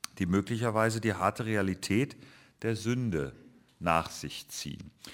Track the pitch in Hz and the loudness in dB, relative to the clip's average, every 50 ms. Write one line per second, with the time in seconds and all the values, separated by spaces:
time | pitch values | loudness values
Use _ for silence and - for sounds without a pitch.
0 | - - - - 95 85 92 101 98 - 120 110 120 117 107 110 110 113 110 113 | -16 -12 -4 -2 0 2 2 2 2 0 -2 -2 0 0 2 4 4 2 2 2
1 | 104 110 95 90 92 101 - - 110 110 110 104 98 95 90 - - - 98 113 | 0 0 0 2 2 0 2 0 -2 0 0 2 2 2 0 -2 -2 0 2 2
2 | 143 147 - - - - - - - - _ _ - 113 113 104 98 117 123 127 | 2 0 -4 -10 -20 -20 -20 -20 -20 -20 _ _ -4 -2 -2 -2 -2 -2 0 0
3 | 123 113 85 76 69 65 - - - - - - _ _ _ - 85 82 82 82 | 0 0 0 -2 -2 -4 -8 -12 -20 -20 -20 -20 _ _ _ -2 2 4 4 4
4 | 82 - - - - 69 - - - - - - - 71 69 - - - - _ | 2 0 -6 -10 -10 -10 -10 -12 -14 -12 -12 -10 -10 -10 -10 -12 -14 -16 -20 _
5 | - - | -18 -18